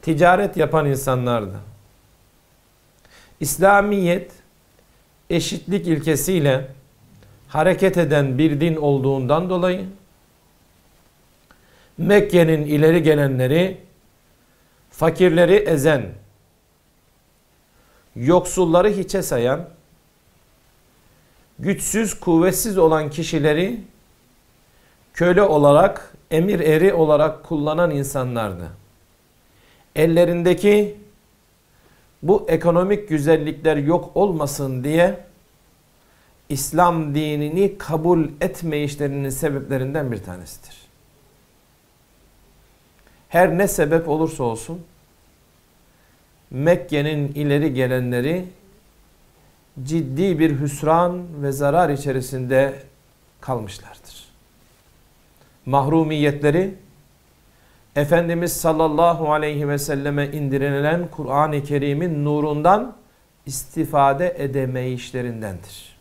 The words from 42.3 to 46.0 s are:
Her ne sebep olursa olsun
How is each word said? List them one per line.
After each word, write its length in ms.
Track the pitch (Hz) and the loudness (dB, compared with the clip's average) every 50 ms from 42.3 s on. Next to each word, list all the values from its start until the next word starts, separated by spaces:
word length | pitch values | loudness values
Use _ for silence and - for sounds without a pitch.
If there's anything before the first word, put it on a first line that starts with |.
| _ _ _ _ _ _ _ _ _ _ _ _ _ _ _ _ _ _ _ _ | _ _ _ _ _ _ _ _ _ _ _ _ _ _ _ _ _ _ _ _
Her 300 | - 170 180 185 165 175 | 2 4 4 4 4 2
ne 100 | 202 196 | 0 0
sebep 400 | - - 160 147 160 165 165 165 | 2 0 0 2 2 0 0 0
olursa 340 | 143 156 160 156 156 - 135 | -2 -2 -2 -4 -4 -4 -4
olsun 400 | 117 113 110 - - 165 180 170 _ _ _ _ _ _ _ _ _ _ _ _ _ _ _ _ _ _ _ _ _ _ _ | -4 -4 -6 -10 -12 -14 -14 -14 _ _ _ _ _ _ _ _ _ _ _ _ _ _ _ _ _ _ _ _ _ _ _